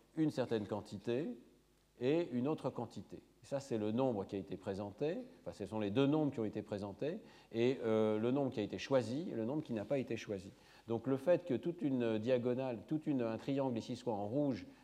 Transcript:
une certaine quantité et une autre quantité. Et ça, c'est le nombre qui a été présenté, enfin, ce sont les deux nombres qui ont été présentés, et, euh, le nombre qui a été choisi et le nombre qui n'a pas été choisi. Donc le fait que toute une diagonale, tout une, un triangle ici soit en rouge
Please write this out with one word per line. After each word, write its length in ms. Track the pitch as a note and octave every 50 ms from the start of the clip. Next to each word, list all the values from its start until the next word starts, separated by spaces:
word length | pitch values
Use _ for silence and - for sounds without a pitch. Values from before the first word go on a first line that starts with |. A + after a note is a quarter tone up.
| _ _ -
une 160 | D#3+ D#3 D3+
certaine 360 | - - B2 - A#2 A2 G#2 G2
quantité 600 | A2 G#2 G2 - - G2 - A#2+ A#2 B2 D#3+ B3 A#3+ - - - - - _ _ _ _ _ _ _ -
et 300 | A#2+ B2+ D3+ E3 F3 E3+
une 160 | B2+ A#2+ A#2+ C#3+
autre 220 | D#3 - - C3+
quantité. 480 | - - A#2 A2+ - G#2+ F#2+ - - - - - - _ -
Et 20 |
ça, 140 | - C#3 C#3
c'est 180 | - - B2 A2
le 140 | G#2 G#2+
nombre 320 | A2 A#2+ C3+ C3 A#2 G2+ F#2+
qui 100 | - -
a 40 | G2
été 160 | F#2+ - F#2+
présenté, 640 | F2+ - G#2+ G2 F#2 G#2 G2+ F#2+ - D3 D3+ F3+ B3+ B3 - - -
enfin, 100 | - -
ce 140 | - - G2+
sont 140 | F#2+ G#2+ A2
les 100 | G#2+ G2+
deux 160 | G2+ B2+ C#3
nombres 260 | C3+ D3 D#3 D#3 C#3
qui 80 | - -
ont 60 | A2
été 160 | G#2 G2 A2
présentés, 560 | G2 - G#2+ G2+ G2+ G2+ G2 - C3 D3 F3+ A3 - - - - - -
et, 280 | - A2+ A#2+ B2 C3+ B2 -
euh, 360 | A2+ A2 A2 A2 G#2+ A2 G#2+
le 100 | A2 A#2+
nombre 220 | B2+ C#3+ C#3 B2+
qui 80 | A2 A#2
a 40 | G#2
été 140 | G2 G2+ F#2
choisi 500 | - - C3+ C3 A#2 G#2+ A#2+ C#3+ F3+ G#3
et 40 | -
le 100 | A2+ A2
nombre 180 | A2+ C#3 D#3 D3+
qui 100 | - A#2+
n'a 100 | G#2+ G2+
pas 140 | - C#3+ C#3
été 180 | A#2+ - A2+
choisi. 360 | - - - G#2 F#2+ F2 F#2+ F2 - - - - - - -
Donc 200 | A#2 A2+ - C3
le 100 | C3+ C3
fait 260 | C3+ F3 F3 E3 C3
que 120 | - C3+
toute 260 | A2+ A#2 F3 E3 -
une 380 | - C#3+ C3 B2 A#2+ A#2 A2 A2
diagonale, 600 | G#2+ B2 C3 B2 A#2 B2 B2 B2 C3 C3 B2 A2 - -
tout 140 | D#3 D3+ - D#3+
une, 160 | C#3+ C3 A#2+
un 140 | A2+ A2 A2
triangle 400 | - - C#3 C3+ C3+ C3 A#2+ A2
ici 180 | G#2+ - B2+
soit 180 | - - B2 A2
en 140 | G2 G2+ G#2
rouge 400 | A#2 D3 D3 C#3+ B2 F#2+ F2 - - -